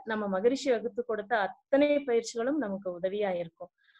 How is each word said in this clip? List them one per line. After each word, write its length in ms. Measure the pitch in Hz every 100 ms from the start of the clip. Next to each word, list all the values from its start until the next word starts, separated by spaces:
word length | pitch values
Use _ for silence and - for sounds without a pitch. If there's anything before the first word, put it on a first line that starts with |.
நம்ம 240 | - 214 208
மகரிஷி 420 | 190 226 269 277
வகுத்து 340 | 233 208 202 233
கொடுத்த 340 | 214 202 226
அத்தனை 640 | 190 - _ 277 294 294
பயிற்சிகளும் 540 | 277 233 233 233 240 311
நமக்கு 420 | 220 190 190 175
உதவியா 320 | 190 208 202 180
இருக்கும். 360 | 170 _ 175 _ _ _